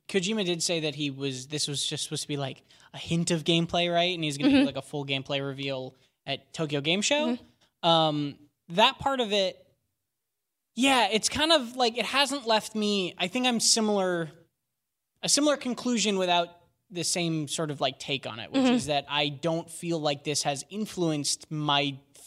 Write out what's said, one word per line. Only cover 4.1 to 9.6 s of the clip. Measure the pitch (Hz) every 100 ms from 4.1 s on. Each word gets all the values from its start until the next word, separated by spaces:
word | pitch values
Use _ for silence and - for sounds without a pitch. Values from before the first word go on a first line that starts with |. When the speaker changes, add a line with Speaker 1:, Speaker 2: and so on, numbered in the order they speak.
| 170
Speaker 1:
And |
he's | 151 139
gonna | 262
Speaker 2:
Mm-hmm. | 269
Speaker 1:
do, | 185
like, | 135
a |
full | - 151 139
gameplay | 135 131 139 139
reveal | 135 139 131 131 - _ _ 147
at | 135 _
Tokyo | - 156 143
Game | 147 190
Show. | - 294 240 247
Speaker 2:
Mm-hmm. | - _ _ _ 170
Speaker 1:
Um, | 165 156 151 143 - _ _ -
that | 175 254 262
part | 269 262
of | 214
it, | 202 185 -